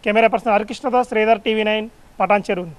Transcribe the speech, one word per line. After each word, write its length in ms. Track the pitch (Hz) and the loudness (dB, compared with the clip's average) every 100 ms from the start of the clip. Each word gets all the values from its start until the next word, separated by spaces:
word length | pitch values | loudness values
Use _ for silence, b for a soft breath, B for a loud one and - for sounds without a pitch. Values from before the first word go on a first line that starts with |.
కెమెరా 240 | 220 214 226 | 0 2 2
పర్సన్ 200 | 220 240 208 | 2 0 0
హరికృష్ణతో 440 | 208 233 269 240 247 | -2 -6 -2 0 0
శ్రీధర్, 340 | 220 214 220 220 | 0 2 2 0
టీవీ 180 | 220 214 | -2 0
నైన్, 180 | 214 220 - - - | -2 -6 -14 -20 -6
పటాన్చెరు. 440 | 185 202 190 190 180 | 0 0 0 -6 -6